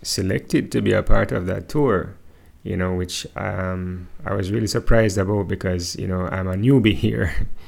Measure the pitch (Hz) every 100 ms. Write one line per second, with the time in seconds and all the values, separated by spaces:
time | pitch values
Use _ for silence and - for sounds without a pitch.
0 | - - 95 - - 151 101 120 104 98
1 | - 104 101 113 92 95 92 151 139 98
2 | - - - - - - - 92 92 90
3 | 90 - - - 98 98 92 92 90 90
4 | 87 - - 101 95 110 107 123 - 117
5 | 110 95 95 104 92 95 95 90 85 -
6 | 98 92 92 92 92 92 117 139 107 -
7 | 107 110 101 - - -